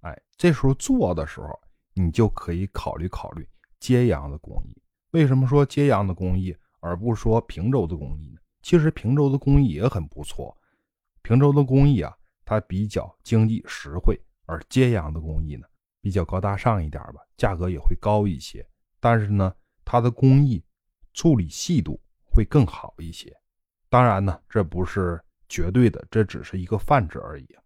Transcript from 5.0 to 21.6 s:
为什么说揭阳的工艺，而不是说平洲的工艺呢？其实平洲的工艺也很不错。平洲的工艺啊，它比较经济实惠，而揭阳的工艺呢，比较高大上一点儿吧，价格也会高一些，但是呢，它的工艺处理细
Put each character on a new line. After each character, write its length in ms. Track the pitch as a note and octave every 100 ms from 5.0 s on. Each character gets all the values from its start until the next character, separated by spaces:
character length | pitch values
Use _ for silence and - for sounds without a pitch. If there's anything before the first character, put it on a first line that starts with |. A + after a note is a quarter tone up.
| _
为 160 | E3 D3
什 100 | C3
么 120 | C3
说 180 | C#3+ C#3
揭 220 | - C#3+
阳 180 | A2 G2+
的 80 |
工 240 | E2+ F#2 F#2
艺， 180 | F#2 F2 _ _
而 180 | E2+ F2
不 160 | A2+
是 80 | A2
说 200 | A2+ A2+
平 320 | - - F#2+
洲 120 | C3+
的 120 | E2+ E2
工 200 | C#2+ D2+
艺 140 | D#2
呢？ 80 | - _ _
其 160 | - F3
实 100 | D#3
平 240 | - G#2+ C#3
洲 120 | C#3+
的 80 | C#3
工 240 | C#3 C#3
艺 100 | C3+
也 180 | D2 A2+
很 180 | G2+ D2+
不 160 | -
错。 340 | D2 - - - _ _ _ _ _ _
平 180 | - D3+
洲 120 | C#3+
的 120 | C#3+
工 240 | C3+ C3 C#3+
艺 120 | B2+
啊， 140 | C#2+ - _ _ -
它 120 | -
比 280 | - F#2 G#2
较 260 | - - _
经 240 | - A2+ A2
济 160 | G3 -
实 300 | - - D#3+
惠， 200 | - - - _ -
而 160 | E3 -
揭 220 | - B2+
阳 200 | A2 D2+
的 80 | D#2
工 240 | D#2+ D#2
艺 120 | D#2 C#2+
呢， 100 | - _ _ _
比 100 | G2+
较 140 | F#2+
高 160 | E2 F#2
大 160 | G2+ G2+
上 260 | - G#2+
一 60 | D#2
点 140 | -
儿 100 | -
吧， 80 | - _ _
价 180 | A2
格 140 | F2+ F2+
也 100 | E2+
会 160 | - F2+
高 300 | G#2+ G#2+ G#2
一 120 | D2+
些， 280 | - - - _ _ _
但 220 | A#2 A#2
是 60 | G#2
呢， 260 | G2+ F#2+ - _ _
它 160 | - B2
的 100 | A#2+
工 320 | A2+ C3+ C3+
艺 220 | C#3+ G2+ - _ _ _ -
处 240 | - E3+ C3+
理 100 | E2
细 340 | -